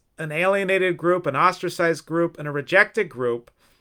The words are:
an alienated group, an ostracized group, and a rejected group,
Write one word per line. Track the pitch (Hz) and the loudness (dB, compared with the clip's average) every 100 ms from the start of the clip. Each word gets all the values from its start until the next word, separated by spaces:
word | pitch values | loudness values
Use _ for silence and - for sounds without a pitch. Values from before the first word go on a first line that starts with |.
| _ - | _ -12
an | 160 | -8
alienated | 151 185 196 190 190 185 175 | -2 0 0 2 2 2 0
group, | 165 180 180 | 0 0 0
an | |
ostracized | 135 175 180 175 - 170 160 - | 2 2 2 -4 0 0 0 -2
group, | 165 170 - | -2 -2 -4
and | 147 | -8
a | |
rejected | 143 143 185 208 - 185 | -6 0 2 2 0 -6
group, | 120 123 120 - _ _ _ | -4 -4 -4 -8 _ _ _